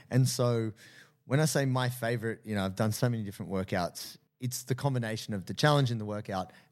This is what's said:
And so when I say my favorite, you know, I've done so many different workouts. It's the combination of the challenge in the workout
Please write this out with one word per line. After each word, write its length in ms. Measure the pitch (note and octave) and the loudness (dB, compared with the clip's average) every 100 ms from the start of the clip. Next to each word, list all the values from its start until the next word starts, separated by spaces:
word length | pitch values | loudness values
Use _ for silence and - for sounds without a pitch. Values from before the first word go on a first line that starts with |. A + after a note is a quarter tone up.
| - | 0
And 180 | B2+ B2 | 4 4
so 440 | - A#2+ A#2 A2+ - - - - _ - | 4 2 2 -2 -6 -16 -20 -20 _ -2
when 120 | C#3 | 2
I 40 | |
say 220 | D#3 D3+ C3+ | 2 2 2
my 220 | B2+ B2 | 2 0
favorite, 520 | B2 A2+ A#2+ A2+ G#2 | -2 -2 -2 -4 -6
you 100 | G#2+ G#2 | -4 -2
know, 80 | |
I've 100 | F#2+ F#2+ | 0 0
done 140 | A2 | 0
so 160 | G#2+ B2 | 2 0
many 140 | A#2 | 0
different 280 | G2 - E2+ | -4 -8 -4
workouts. 640 | F#2+ F#2+ F#2+ F2 - - - _ _ | -4 0 0 -2 -4 -14 -18 _ _
It's 220 | B2+ B2 | -6 -4
the 100 | - | -4
combination 580 | B2+ C#3 B2+ A2 A2 - | -2 0 0 -2 -4 -4
of 120 | G2+ F2 | -6 -6
the 80 | |
challenge 360 | F#2 D3+ D3 B2+ | 2 4 6 4
in 80 | A#2 | 0
the 60 | |
workout 480 | G#2 G#2 - F#2+ F2+ - _ | -4 -6 -4 -4 -4 -10 _